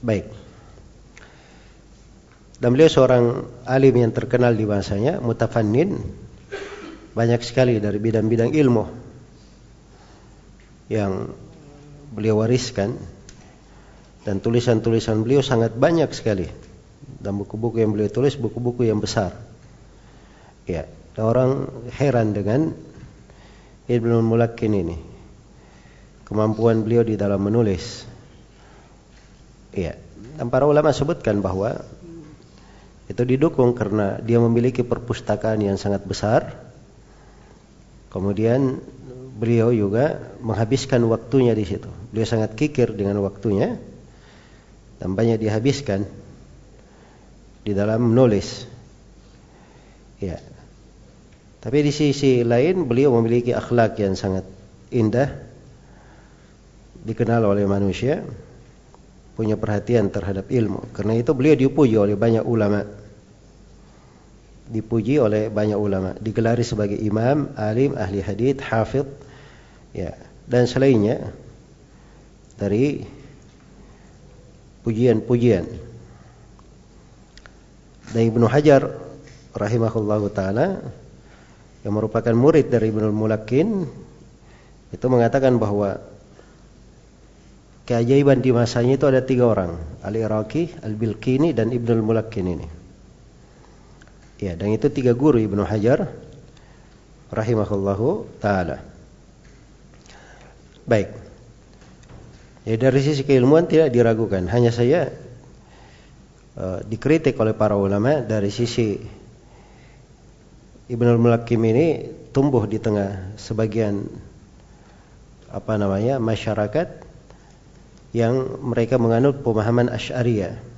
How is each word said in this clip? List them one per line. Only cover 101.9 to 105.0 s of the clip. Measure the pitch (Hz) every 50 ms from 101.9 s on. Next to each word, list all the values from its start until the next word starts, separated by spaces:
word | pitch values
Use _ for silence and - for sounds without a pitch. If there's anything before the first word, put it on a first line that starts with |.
| - - - - - - - - - - - - - - -
Ya, | 110 113
dari | 110 127 135 127 139
sisi | 135 143 156 135 135
keilmuan | 143 139 131 123 131 151 160 175 165
tidak | - 156 160 147 110
diragukan. | 120 117 113 113 107 113 98 98 95 90 87
Hanya | 95 120 120 117 117
saja, | 120 120 120 147 175